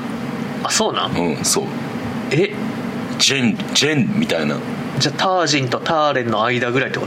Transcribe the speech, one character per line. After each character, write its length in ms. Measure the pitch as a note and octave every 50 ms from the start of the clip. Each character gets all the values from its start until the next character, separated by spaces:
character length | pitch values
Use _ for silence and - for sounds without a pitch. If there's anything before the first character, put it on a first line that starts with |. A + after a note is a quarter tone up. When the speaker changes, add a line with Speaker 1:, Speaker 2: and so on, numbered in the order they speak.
| - - - - - - - - - - - - -
Speaker 1:
あ、 60 | -
そ 200 | - - A3 G3+
う 40 | C3
な 140 | F2+ F2 -
ん？ 40 | E2+
Speaker 2:
う 240 | E2+ F2 E2+ D2 -
ん、 40 | -
そ 180 | - - - -
う。 20 | - - - - - - - - - - - - -
Speaker 1:
え？ 240 | - D3+ F#3+ - - - - - - - - - - - - - - -
Speaker 2:
ジ 160 | - - C3
ェ 100 | C#3 B2
ン、 140 | A2+ F#2+ - - - -
ジ 140 | - C3+
ェ 120 | D3 D#3 D3
ン 140 | G#2+ F2+ - -
み 80 | D#2+
た 160 | - - E2 D#2
い 40 |
な。 100 | D2+ D2 C2+ - - - - - - - -
Speaker 1:
じ 100 | - D3
ゃ 40 | C#3+
あ、 40 | -
タ 60 | -
ー 200 | G3 F#3 F#3 E3+
ジ 160 | D3 C#3+ D3 C3
ン 60 | B2
と 100 | B2+ A#2
タ 300 | - - E3+ D#3 D3+ D3
ー 20 | C#3+
レ 100 | C3+ A#2+
ン 80 | A#2
の 140 | A2 G#2 A2
間 260 | A#2+ B2 B2 B2 A#2+
ぐ 100 | A#2+ C3
ら 60 | B2+
い 40 | A2
っ 20 | G2+
て 60 | -
こ 80 | -